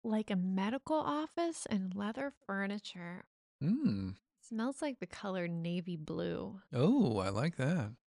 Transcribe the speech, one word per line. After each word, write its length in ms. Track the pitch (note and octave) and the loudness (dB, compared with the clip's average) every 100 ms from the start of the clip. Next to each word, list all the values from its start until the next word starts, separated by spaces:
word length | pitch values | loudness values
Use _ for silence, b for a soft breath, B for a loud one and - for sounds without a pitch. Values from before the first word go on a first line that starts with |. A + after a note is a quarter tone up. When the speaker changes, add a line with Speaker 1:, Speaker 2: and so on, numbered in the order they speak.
Speaker 1:
like 280 | A#3 A3 G#3 | 0 0 2
a 60 | G3 | 0
medical 600 | F#3 F#3+ G3 C4+ - D#4 | 2 2 0 -2 0 0
office 680 | D4 D4 D#4 - E4+ D#4+ - | 2 0 -2 -2 -2 -2 -2
and 260 | G#3 F#3 | 0 0
leather 380 | F#3+ G3+ A3+ C#4 - - | -2 -4 -4 -6 -6 -4
furniture. 800 | G3 G3 G#3 - F#3 E3+ F3+ - _ _ _ | -2 -2 -4 -8 -12 -10 -12 -16 _ _ _
Speaker 2:
Mm. 520 | C#3 B3+ B3+ G2 F#2+ G2 _ _ - | 2 4 4 2 -2 -6 _ _ -8
Speaker 1:
Smells 320 | A3 A#3+ C#4 | -2 -2 -2
like 180 | D4+ B3+ | -4 -4
the 80 | F3 | -8
color 400 | - G#3 F#3 E3+ | -6 -4 -2 -2
navy 520 | E3+ E3+ F3 F3 E3+ | -2 -2 -2 -2 -6
blue. 640 | D#3 E3+ F3 E3 G3 G3+ _ | -4 -2 -2 -2 -6 -10 _
Speaker 2:
Oh, 460 | B2+ D#3 C#4 F#3+ G#2+ | 4 6 6 6 4
I 100 | F#2+ | 2
like 280 | G2+ D#3 E3 | 2 0 0
that. 340 | C3 F3 G#2+ B2 | 0 2 -2 -6